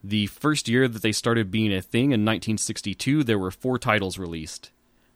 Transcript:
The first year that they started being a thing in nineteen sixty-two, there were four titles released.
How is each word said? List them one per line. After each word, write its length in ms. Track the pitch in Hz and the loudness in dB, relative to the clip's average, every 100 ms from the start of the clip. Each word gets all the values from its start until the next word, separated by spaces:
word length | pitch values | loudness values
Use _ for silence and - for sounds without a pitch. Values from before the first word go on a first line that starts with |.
The 220 | 98 107 101 | -2 0 0
first 400 | - 151 151 - | 0 0 0 0
year 200 | 120 131 | 2 2
that 140 | 110 | 2
they 80 | 110 | -2
started 400 | 101 120 117 101 | 0 0 2 2
being 200 | 107 110 | 2 2
a 80 | 95 | 0
thing 300 | - 117 139 | 0 0 2
in 100 | 120 | 2
nineteen 340 | 107 107 113 110 | 2 0 -2 -4
sixty-two, 680 | - 113 104 92 - 151 | -2 -4 -6 -4 0 2
there 140 | 123 107 | 2 2
were 140 | 92 | 0
four 260 | - 127 127 | -4 -2 -2
titles 400 | 127 104 95 90 | 2 2 0 -6
released. 540 | 87 82 80 - - _ _ _ _ | -8 -8 -10 -14 -18 _ _ _ _